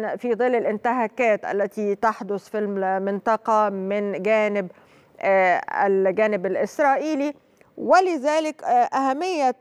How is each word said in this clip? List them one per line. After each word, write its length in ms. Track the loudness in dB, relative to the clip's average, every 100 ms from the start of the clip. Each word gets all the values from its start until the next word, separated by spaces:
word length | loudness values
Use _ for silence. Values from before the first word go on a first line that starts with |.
| -4 -4
في 180 | -2 0
ظل 200 | 2 2
الانتهاكات 920 | 0 -2 -2 -2 -2 0 2 2 0
التي 500 | -2 -2 -2 -4 0
تحدث 540 | -2 -2 -6 -8 -6
في 80 | -6
المنطقة 1120 | -4 -4 -2 -2 -2 -4 -2 -2 0 2 2
من 520 | -2 -4 -4 -4 -4
جانب، 500 | 0 0 0 -2 -6 -12 _ _ _ -4
آه، 420 | 2 4 4 2 -2 -2 2
الجانب 580 | 2 2 2 0 0 -2
الإسرائيلي، 880 | -2 -4 0 2 2 0 -2 -4 -6 _ _ _ -6
ولذلك، 840 | 4 4 4 0 0 0 -2 -4
آه، 40 | 0 2 2 2
أهمية، 580 | 0 0 -2 0 0 0